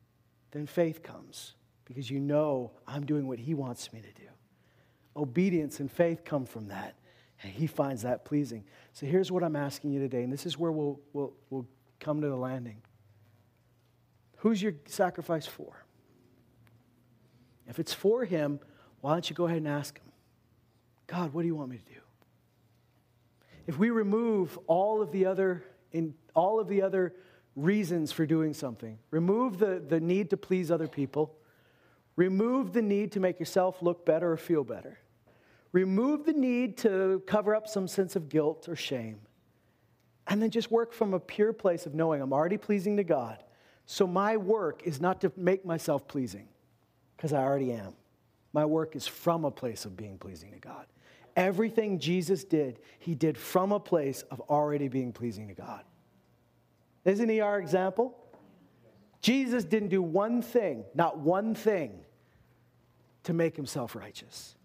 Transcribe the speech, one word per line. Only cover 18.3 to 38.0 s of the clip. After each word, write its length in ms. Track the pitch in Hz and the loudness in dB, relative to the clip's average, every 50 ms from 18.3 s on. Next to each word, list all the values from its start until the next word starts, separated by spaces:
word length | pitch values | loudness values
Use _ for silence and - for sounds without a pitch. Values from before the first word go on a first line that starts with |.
| 180 160 147 143 143 139 - - - - - - _ _ | 0 0 0 0 -2 -4 -8 -14 -20 -20 -20 -20 _ _
why 120 | - 135 156 | -2 0 0
don't 160 | 170 165 - | 0 0 -2
you 60 | 156 | -2
go 100 | 165 175 | 0 0
ahead 120 | 165 170 165 | 0 0 0
and 100 | 156 147 | -2 -2
ask 320 | 147 147 139 - - - | -2 -4 -4 -6 -12 -18
him, 120 | - - - _ _ _ _ _ _ _ _ _ _ _ _ _ _ _ _ _ _ | -20 -20 -20 _ _ _ _ _ _ _ _ _ _ _ _ _ _ _ _ _ _
"God, 280 | - - 175 180 156 135 | -8 -6 -4 -4 -4 -2
what 80 | 170 | -2
do 60 | 170 170 | -2 -2
you 80 | 165 | -2
want 140 | 151 143 127 | -4 -6 -8
me 80 | 127 113 | -10 -12
to 160 | 92 - - | -16 -20 -20
do?" 80 | - - _ _ _ _ _ _ _ _ _ _ _ _ _ _ _ _ _ _ _ _ _ _ _ _ _ _ _ _ _ - - - - | -20 -20 _ _ _ _ _ _ _ _ _ _ _ _ _ _ _ _ _ _ _ _ _ _ _ _ _ _ _ _ _ -20 -14 -10 -6
If 100 | 160 131 | -2 2
we 120 | 196 233 | 2 2
remove 640 | 240 226 214 202 202 220 233 233 220 202 185 156 - - - | 4 2 2 2 2 2 2 2 2 2 0 0 -4 -4 0
all 360 | - 165 175 190 208 220 214 | 2 2 4 4 2 2 0
of 100 | 214 170 | 0 0
the 140 | 147 190 185 | 0 2 2
other, 380 | 185 190 185 190 185 180 175 - - - _ _ _ | 2 2 2 2 0 0 -2 -6 -14 -20 _ _ _
in, 240 | - 165 160 156 147 - _ _ - | -4 -4 -4 -4 -6 -10 _ _ 2
all 260 | 160 170 190 220 220 | 2 4 4 2 0
of 80 | 214 175 | 0 0
the 140 | 196 196 | 2 2
other 320 | 190 190 185 190 185 175 180 - - - - _ _ _ - | 2 2 2 2 0 0 -2 -8 -20 -20 -20 _ _ _ -8
reasons 560 | 139 143 170 202 214 208 156 175 170 156 143 | -2 2 2 4 4 2 0 0 0 -2 -2
for 140 | - - 165 | -2 0 0
doing 280 | 143 165 160 160 156 147 | 2 2 2 2 0 -2
something, 460 | - - 131 117 104 - 113 110 110 - _ | -4 -6 -8 -8 -10 -12 -14 -14 -14 -8 _
remove 480 | - 156 170 180 196 226 254 262 196 175 | 0 2 4 4 4 4 2 0 0 0
the, 260 | 214 202 185 180 160 143 | 0 0 0 0 -2 0
the 120 | 160 165 | 0 2
need 300 | 160 170 180 196 208 - | 2 4 2 2 2 2
to 80 | - 180 | 0 -2
please 320 | - - 185 185 180 147 | 0 0 0 0 2 2
other 180 | 170 165 160 151 | 0 0 0 -2
people, 480 | - - 139 131 - 143 156 147 - - _ _ _ _ _ _ _ _ _ _ _ _ _ _ _ | -4 -4 -4 -2 0 0 -2 -2 -4 -10 _ _ _ _ _ _ _ _ _ _ _ _ _ _ _
remove 580 | - 175 185 190 190 214 233 247 269 262 185 175 | 2 4 4 4 2 2 2 2 2 0 0 0
the 80 | 240 226 | 2 2
need 280 | 208 202 202 208 208 | 2 2 2 0 0
to 80 | - 202 | 0 0
make 200 | 185 185 180 - | 2 0 0 -2
yourself 420 | 165 - - 196 185 185 180 - | -4 -2 2 4 4 2 2 0
look 240 | 170 170 175 170 - | 0 0 0 2 2
better 260 | - 156 160 175 175 | 2 4 4 4 2
or 60 | 165 156 | 0 0
feel 260 | - - 170 151 139 | 0 0 2 2 0
better, 360 | 113 117 101 - - - - _ _ _ _ _ _ _ _ _ _ _ _ _ _ | 0 -4 -10 -10 -14 -16 -20 _ _ _ _ _ _ _ _ _ _ _ _ _ _
remove 540 | - 180 190 190 190 196 233 269 302 294 294 | 2 2 2 2 2 2 2 2 0 0 0
the 80 | 320 311 | 0 0
need 440 | 302 262 254 247 240 254 240 196 - | 2 2 2 2 0 0 -2 -2 0
to 460 | - 226 190 185 190 190 190 190 190 | 0 2 2 2 2 2 2 0 0
cover 300 | - - 214 208 202 214 | 0 0 2 2 2 2
up 120 | 220 214 214 | 0 0 -2
some 200 | - 202 190 180 | -4 -4 -4 -2
sense 280 | - - | 0 -2